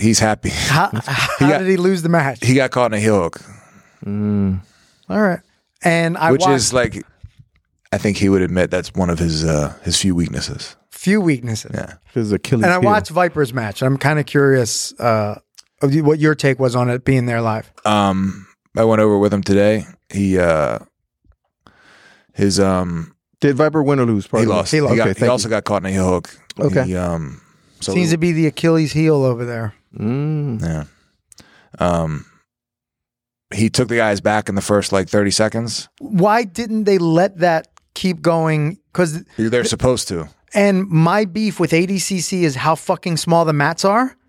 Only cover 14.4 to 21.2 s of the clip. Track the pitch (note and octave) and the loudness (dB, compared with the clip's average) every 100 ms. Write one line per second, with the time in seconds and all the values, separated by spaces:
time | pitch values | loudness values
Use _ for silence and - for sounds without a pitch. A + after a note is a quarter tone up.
14.4 | C#3 C3 A#2 - - - A#2 A2 G#2 G#2 | 4 4 0 -4 -8 -4 0 0 -2 -8
15.4 | _ - _ _ C#3 D3+ D3 D#3 D#3 D3 | _ -20 _ _ 0 2 2 2 2 2
16.4 | C#3+ C3 C3 B2 B2 B2 B2+ C3+ B2 A#2 | 0 0 0 0 0 -2 0 0 0 -2
17.4 | A2+ A2 - - - G#2 G2+ F#2+ F#2+ F#2 | -2 -4 -8 -6 0 2 2 2 -2 -6
18.4 | - _ _ - A2+ A2 G#2+ G2+ G2+ G2+ | -18 _ _ 0 2 4 4 4 4 0
19.4 | F#2+ G2 G2+ G#2+ D2+ - _ G2 G2 F#2 | 2 2 4 2 -4 -20 _ -2 2 2
20.4 | F2 D#2+ C#2 A1 - _ _ _ | 2 2 0 -4 -12 _ _ _